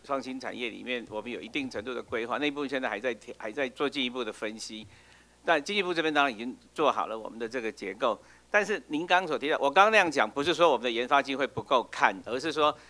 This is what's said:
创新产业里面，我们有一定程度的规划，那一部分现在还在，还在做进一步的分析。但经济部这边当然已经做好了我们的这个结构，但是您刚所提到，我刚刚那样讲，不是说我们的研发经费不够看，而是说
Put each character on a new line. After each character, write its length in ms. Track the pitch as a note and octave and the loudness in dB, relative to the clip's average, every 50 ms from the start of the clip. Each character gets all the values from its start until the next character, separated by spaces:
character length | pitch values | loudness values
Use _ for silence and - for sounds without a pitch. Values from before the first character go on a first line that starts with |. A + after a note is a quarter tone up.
| - | -8
创 180 | - C#3 C3+ | -6 -6 -6
新 160 | A#2+ C3 C3 C3 | -6 -6 -10 -10
产 180 | B2+ A2 - | -10 -10 -8
业 120 | A2+ B2 A2+ | -8 -8 -8
里 160 | G2+ G2 G#2+ | -8 -8 -8
面， 200 | A#2+ B2+ A#2+ A2 - | -6 -6 -6 -6 -8
我 100 | G#2+ G#2+ | -8 -8
们 80 | G#2 B2 | -8 -8
有 120 | A#2 F2 | -8 -10
一 80 | F#2 A2+ | -8 -8
定 200 | - D3+ C3+ B2+ | -6 -6 -6 -6
程 140 | - A2 | -6 -8
度 100 | A2 C3 | -8 -6
的 80 | B2 A#2 | -8 -8
规 240 | A2+ - B2+ A2+ A#2 | -8 -6 -6 -4 -4
划， 140 | A#2 A#2 A#2+ | -4 -4 -2
那 80 | D3 | -2
一 40 | D3+ | -2
部 100 | C#3+ D3 | -2 -4
分 80 | D3 C3 | -6 -4
现 120 | C#3+ C3 | -4 -4
在 80 | C3 A#2 | -4 -4
还 120 | G#2+ G2+ | -4 -4
在， 160 | A#2 B2+ A#2 G#2+ - - - - | -4 -4 -6 -6 -10 -16 -14 -10
还 120 | - A2 | -10 -8
在 180 | G#2+ D3 C3+ B2+ | -6 -4 -4 -4
做 200 | A#2+ - D3+ C3+ | -4 -4 -4 -2
进 140 | A#2+ C#3+ B2+ | -2 -2 -4
一 40 | B2 | -2
步 140 | A#2+ B2+ | -4 -4
的 100 | A#2+ G#2+ | -6 -6
分 240 | G2+ - A#2 G#2+ A2 | -6 -6 -6 -6 -6
析。 300 | A2 - - A2 A2 G#2+ G2 - - - - - - _ _ _ _ - | -8 -12 -12 -12 -14 -14 -16 -20 -20 -20 -20 -20 -20 _ _ _ _ 0
但 180 | F3+ E3+ D3+ | 0 2 2
经 120 | C#3+ - G#3 | 0 0 -2
济 60 | G#3 | 0
部 120 | F#3 F3+ F3 | 0 0 0
这 80 | E3 | 0
边 100 | D#3 D#3 | 0 2
当 120 | D3+ D3 C#3+ | 4 4 2
然 80 | C#3 | 2
已 40 | A2+ | 0
经 200 | G2+ A#2+ B2+ A2+ - - _ - | -4 -8 -8 -10 -12 -16 _ -2
做 160 | - D#3 C3 | 2 2 2
好 160 | A2+ A2 E2 | 4 2 0
了 100 | F2+ A2 | -2 -4
我 120 | A2 G#2+ G#2+ | -8 -10 -10
们 100 | G#2+ A2+ | -10 -8
的 100 | A#2+ A2 | -8 -6
这 120 | A#2+ C3 | -4 -4
个 100 | A2 A2 | -4 -4
结 240 | G#2 - G#2 F#2+ G2 | -6 -6 -8 -8 -4
构， 260 | G#2 C#3 A#2+ G#2 - - - - - _ _ | 0 0 0 0 -2 -6 -16 -20 -20 _ _
但 160 | - G#3 G3+ | 0 0 2
是 160 | F#3+ G#3 D#3+ - - | 0 -2 -4 -4 -4
您 180 | D3+ D3 F3 | -4 -4 0
刚 180 | F3 F3+ F3+ F#3 | 2 2 2 2
所 140 | D#3+ D3 A2+ | 2 -2 -2
提 100 | C3+ D3+ | 0 0
到， 80 | D3+ A2+ | 0 2
我 100 | C3+ C#3 | 2 4
刚 140 | C#3 F#3+ G3 | 8 8 8
刚 80 | A3 | 8
那 40 | A3 | 8
样 140 | G#3+ F#3 E3 | 6 6 6
讲， 180 | C3 C#3 A2 G#2+ | 4 2 0 2
不 140 | - C3+ | 0 0
是 100 | C#3+ F3 | 0 0
说 200 | D#3+ D3+ F3 E3 | 4 6 6 6
我 40 | C3+ | 6
们 60 | A2+ | 4
的 80 | A#2 B2 | 2 0
研 160 | A2+ A#2 B2 | 0 0 2
发 160 | B2 C#3+ C#3+ | 4 4 4
经 160 | C3+ C#3 C3+ C3 | 4 2 -2 -2
费 80 | C#3 | -2
不 160 | A#2+ - A2+ | -2 -4 -6
够 220 | G#2 - C#3+ A#2+ G#2+ | -2 2 2 2 2
看， 360 | - - - C#3+ A#2 G2 F#2 E2+ | 0 0 2 2 2 2 0 -6
而 120 | G2+ A#2 | -6 -6
是 160 | C3 C#3+ E3 | -4 -4 -4
说 240 | C#3 D#3 D3+ D3+ D3 - - | 0 2 2 2 2 -2 -8